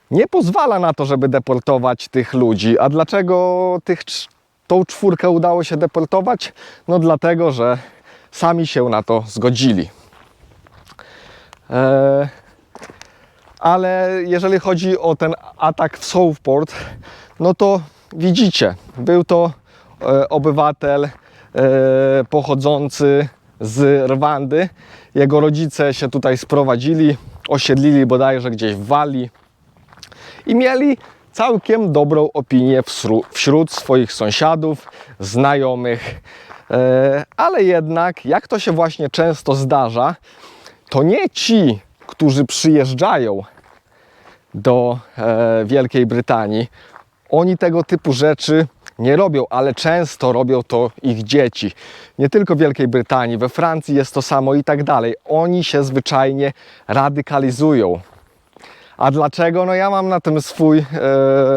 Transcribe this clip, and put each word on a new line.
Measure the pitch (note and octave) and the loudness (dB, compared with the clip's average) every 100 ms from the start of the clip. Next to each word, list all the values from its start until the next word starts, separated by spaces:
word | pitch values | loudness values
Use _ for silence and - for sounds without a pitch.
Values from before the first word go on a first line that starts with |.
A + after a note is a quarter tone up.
| _ | _
nie | D3+ C4 | 0 2
pozwala | F#4 F3+ A#3+ D4 G3+ | 2 0 0 0 0
na | F3 | 0
to, | D3 C#3 | -2 -2
żeby | C3+ C3 | 0 0
deportować | C3 B2+ B2 C3+ C3 B2+ B2 - | 0 -2 -2 0 0 0 -4 -4
tych | C3 A#2+ | -4 -2
ludzi. | C3 A#2+ G#2+ G#2+ A#2 | 0 0 2 2 2
A | D3+ | 2
dlaczego | D#3 D#3+ G3+ F3+ F3+ F3+ F3+ F#3 F3+ | 0 0 -2 0 0 0 0 -2 -4
tych | - F3 | -4 -6
cz-, | - - - _ _ _ _ | -6 -14 -14 _ _ _ _
tą | F3+ | 0
czwórkę | F#3 - G3+ E3+ F3+ | 0 -2 0 0 0
udało | E3+ F3 F3 | 2 2 0
się | E3 E3+ | -2 -4
deportować? | E3 E3 E3 F#3+ F#3+ A#3 - - - - - | -2 -2 -2 -2 -2 -4 -6 -16 -20 -18 -2
No | F3 | 0
dlatego, | E3 D3+ E3 E3+ E3+ | 2 2 0 0 0
że | B2+ A#2+ B2 - - _ - _ | 0 0 -2 -6 -20 _ -20 _
sami | - E3+ E3+ D#3+ | -2 0 0 -2
się | C#3 | -2
na | B2 A2 | 0 -2
to | - A2+ A2 | 0 -2 -2
zgodzili. | A2 A#2+ A#2+ C3 G2 - - _ _ _ _ _ _ _ - _ - - - - - - - _ | -2 -2 2 2 0 -2 -12 _ _ _ _ _ _ _ -20 _ -20 -20 -20 -20 -20 -20 -20 _
E, | B2+ C3 C3+ C#3 C#3 C#3+ - _ _ _ - - - - _ _ _ _ _ | -2 2 2 2 2 -2 -8 _ _ _ -20 -20 -20 -20 _ _ _ _ _
ale | E3+ F#3 F#3 F#3 F#3 F#3 F3 | 0 2 0 -2 -2 -2 -2
jeżeli | F3 F#3+ F#3+ | -2 0 0
chodzi | F3+ F3 F#3 F#3+ | 0 -2 0 0
o | E3 D#3 | 0 0
ten | D#3+ E3 - - | -2 -4 -12 -4
atak | D#3+ E3 D#3+ - | -2 0 -4 -4
w | |
Southport, | - F3+ F3 D3+ - C#3 D#3 - - - - - - _ | -4 0 0 0 0 0 -2 -8 -16 -18 -20 -20 -20 _
no | E3+ | -2
to | F3+ G3+ G3 D3 _ _ D#3+ | 2 0 0 -4 _ _ -4
widzicie, | F3+ F3+ G#3+ - G#2 F2+ - - | 0 2 2 2 -2 -2 -14 -8
był | B2+ F3 | 0 2
to, | E3+ E3+ E3+ - _ _ _ _ | 2 0 0 -4 _ _ _ _
e, | - C3+ C#3 | 0 0 0
obywatel, | D#3 D3 C#3+ D3+ C#3+ C#3+ C#3+ | 0 0 2 0 0 -2 -2
e, | C#3+ - _ _ - - C3 C3+ C3 C3 C3+ C3+ C3 | -2 -8 _ _ -10 0 2 2 2 2 2 0 0
pochodzący | D3+ C3+ C#3 C#3 D3 C#3+ - C#3+ C#3+ C#3+ - _ _ | -2 -2 -2 0 0 -4 0 2 2 0 -8 _ _
z | A2 A2+ C#3+ C#3+ B2+ | -8 0 2 4 2
Rwandy. | C3+ D3 C#3+ C#3 D#3 F#3 - - - - | 0 0 -2 -2 -2 -4 -8 -20 -20 -8
Jego | C#3 C#3 D3 | 0 2 4
rodzice | D3+ D3 D#3+ - C#3+ | 2 0 -4 -2 -2
się | C3 C3+ | -2 -4
tutaj | C3+ C3 B2+ | -2 -2 -2
sprowadzili, | - C#3+ C3+ A#2+ C3 D#3+ D3+ C#3+ - - - | 0 0 2 0 0 2 2 0 -8 -20 -4
osiedlili | C#3 - C3 C#3+ C#3+ B2+ | -2 2 2 4 4 4
bodajże | B2+ C3+ C3 A#2+ | 2 2 0 -4
gdzieś | A2 A2 | -4 -4
w | G2+ G2+ | -4 -2
Walii | C#3+ D3 C3+ A#2+ - _ _ _ _ _ - - - - - - | -2 0 -4 -8 -14 _ _ _ _ _ -20 -20 -20 -20 -14 -2
i | |
mieli | A#3 B3+ C4 C#4+ C4 - - _ | 2 2 2 0 0 -6 -20 _
całkiem | - A3+ A3+ - A3 G3+ | -4 0 0 0 0 2
dobrą | D3 D3 D#3 D3+ | 2 2 2 0
opinię | D3 B2+ B2+ B2+ C3 | -2 0 2 4 2
wsru-, | B2 - G#2 A2 - | 0 -6 -2 -2 -2
wśród | - - D3+ D#3+ | -4 2 2 2
swoich | - - C3 A#2 | -4 0 2 2
sąsiadów, | - G#2+ - D#3 D#3+ D#3 D3+ - - - B2+ | -2 -4 0 0 0 -2 -6 -10 -20 -20 -14
znajomych. | G2 A#2 C#3 C#3+ C3 B2 B2 A#2 - - - - - - - | -6 0 2 2 0 -2 -4 -6 -8 -16 -20 -20 -20 -20 -4
E, | B2 B2+ C3 C3+ C#3 D3+ - | 0 2 4 2 0 -4 -2
ale | F4 F4+ | -2 2
jednak, | F#3+ F3 D#3 E3 F3 E3+ - | 2 2 0 -2 -2 -4 -2
jak | F3 - | -2 -2
to | A#3 | -4
się | G#3 | -2
właśnie | E3 E3 - C#3+ | 0 0 -2 -6
często | - E3 D#3+ - | 0 0 0 -2
zdarza, | C#3 C3+ C#3+ A#2+ A#2 C3+ F3 _ - - - - _ _ | -2 0 0 0 0 -2 -2 _ -20 -20 -20 -20 _ _
to | C3+ | 0
nie | D#3 B3 F#4+ | 2 2 -2
ci, | - - A3+ D#3 G#2+ - _ - | -4 0 2 2 0 -8 _ -20
którzy | - D#3 C3+ | -2 0 2
przyjeżdżają | C3+ - E3 D3+ C3 B2+ F#3 F3 A#2 G2 F#2+ - _ _ _ _ _ _ - _ _ | -2 0 2 2 2 0 0 0 -2 -4 -8 -20 _ _ _ _ _ _ -20 _ _
do, | G#2 G#2 B2 A#2+ A#2+ - - | -4 0 2 2 -4 -10 -6
e, | A2+ A2 A#2 A2+ | -2 0 2 0
Wielkiej | G#2+ C#3 B2+ C3+ A#2+ | 0 0 0 0 0
Brytanii, | A#2+ - A#2+ G#2+ A2 C3+ - - - _ _ _ | 0 0 -2 0 -4 -4 -10 -20 -20 _ _ _
oni | D3+ F3+ F3+ | 0 2 0
tego | F3 E3 | 0 0
typu | E3 F3 - | -2 -2 -2
rzeczy | B2+ D3+ D3+ - D#3 D#3 - - - | 0 0 0 0 0 0 -6 -20 -4
nie | A#2+ D3 | 0 2
robią, | G3 C#3+ B2 | 2 0 -2
ale | B2 C#3 | -2 -2
często | - E3 E3+ D#3+ - B2+ | -2 -2 -2 -2 -2 -2
robią | A#2+ B2+ C3 | 0 0 0
to | A#2 A#2+ A#2+ - | 0 -2 -2 -2
ich | C3+ A2+ | -4 -4
dzieci. | G#2+ C#3+ B2+ - G2+ - - - - - | 0 2 2 -2 -8 -8 -20 -20 -18 -4
Nie | C#3 | 0
tylko | G#3 G3 | 2 2
w | D#3 | 2
Wielkiej | D3+ C3+ B2+ | 0 0 0
Brytanii, | B2 A#2 C3+ A#2 A2+ | 0 0 -2 -2 -2
we | B2+ | -4
Francji | - E3 D#3+ - | -2 -2 -2 -2
jest | C#3+ C3 | -2 0
to | C#3 | -4
samo | C3 C#3 C3+ | -2 0 0
i | C#3+ | 0
tak | C#3+ C#3+ | 0 -2
dalej. | C#3+ C3+ A#2 - | 0 0 0 -6
Oni | - D#3 E3+ F3+ | -4 -2 0 -2
się | E3 D3 | -2 -2
zwyczajnie | C#3 C3+ - C#3 C3+ C#3 C#3 - - - - | -2 -4 -2 0 0 -2 -4 -6 -18 -20 -4
radykalizują. | A2+ C#3 C#3+ C#3 C#3+ C3+ B2 D#3 C#3 F#2+ F2 F#2 - _ _ _ _ - - - - | -2 0 -2 -4 -2 -2 0 2 2 0 -2 -8 -20 _ _ _ _ -20 -20 -20 -2
A | C3 | 0
dlaczego? | C#3 D3 - E3+ E3+ F#3 | 0 -2 0 0 0 -2
No | |
ja | F#3 G3 | 0 0
mam | G3 F#3+ | -2 -2
na | F3+ | -2
tym | D#3+ D#3 | -2 -4
swój, | - - D#3 D#3 | -6 0 2 2
e, | C#3 C#3 C3+ C3+ C3+ C3+ C3+ | 0 -4 0 2 2 2 2